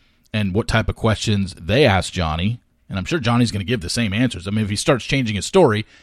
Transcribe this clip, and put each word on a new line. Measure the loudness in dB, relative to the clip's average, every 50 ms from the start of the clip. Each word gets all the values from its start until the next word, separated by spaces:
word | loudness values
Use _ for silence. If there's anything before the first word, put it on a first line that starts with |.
| _ _ _ _ _ _ -4
and | -2 -2 0 0
what | -2 -2
type | 2 0 0 0 0
of | -4
questions | 0 0 0 0 0 0 0 0 0 0 -4 -6
they | -12 -4 0 2 4 4
ask | 4 4 2 0 -2
Johnny. | -4 -4 -2 -2 -2 0 -2 -2 -2 -4 _ _ _ _ _ _
And | -8
I'm | -8 -4
sure | -2 -4 -2
Johnny's | 0 2 2 2 2 2
gonna | 0 -4 -4
give | -2 -4 -4
the | -4 -6
same | -4 -2 -2 -2 0
answers. | 0 0 0 -2 -4 -6
I | -4
mean, | -2 -2 -2
if | -2
he | -2
starts | -2 0 0 0 0 0
changing | -2 -2 -2 0 -2 -4
his | -4 -6
story, | 2 4 6 6 6 4 0 -2 _ _ _